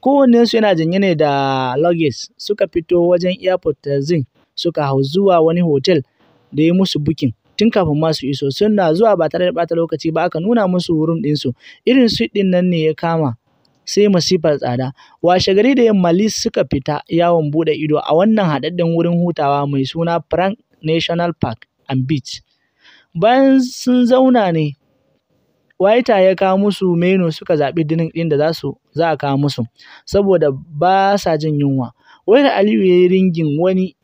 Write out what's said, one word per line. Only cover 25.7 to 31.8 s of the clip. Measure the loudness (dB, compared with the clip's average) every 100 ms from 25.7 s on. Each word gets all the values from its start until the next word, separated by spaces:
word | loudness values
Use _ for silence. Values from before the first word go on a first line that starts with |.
| _
waiter | 0 2 2 2
ya | 2 2
kawo | 0 0
musu | 0 0 -2 0
menu | 2 2 0
suka | -4 -2 -2
zaɓi | 0 -2 -2
drink | -2 -2
ɗin | -4 -2
da | 0
za | 0
su, | -2 -8 -10 _
za | -4 -2
a | -2
kawo | -2 -2
musu, | -2 -4 -8 _ -20 -20 -4
saboda | 0 2 2 2
ba | -2 -10 -2 2 2 2 0
sa | 0 -2
jin | -2 0
yunwa. | 0 -2